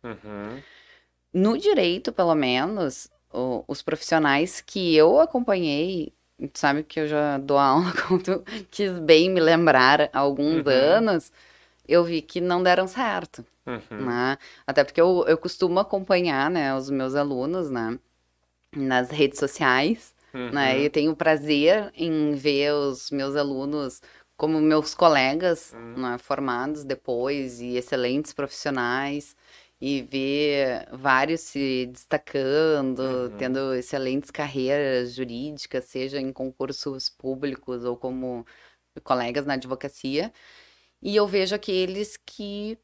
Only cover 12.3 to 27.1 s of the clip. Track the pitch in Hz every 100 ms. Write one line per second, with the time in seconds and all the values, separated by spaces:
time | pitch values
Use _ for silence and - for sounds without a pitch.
12.3 | 180 175 180 185 180 190 233 240 190 -
13.3 | - 120 _ - 120 - 110 131 120 127
14.3 | 139 - - - 143 139 - 170 180 -
15.3 | 160 175 - 185 175 202 196 190 185 175
16.3 | 139 143 175 139 135 135 139 131 139 143
17.3 | 131 135 185 160 127 113 123 _ _ _
18.3 | _ _ _ _ 147 135 127 127 151 143
19.3 | 135 139 - 143 127 147 226 - _ _
20.3 | 131 123 139 135 131 147 147 151 156 160
21.3 | 156 147 143 151 208 208 - 165 160 151
22.3 | 143 139 139 143 147 143 127 - 143 135
23.3 | 143 143 135 139 151 135 - - - _
24.3 | _ 156 160 156 156 151 - 170 147 131
25.3 | 151 180 165 - 117 117 120 127 123 -
26.3 | 139 139 120 135 151 139 131 -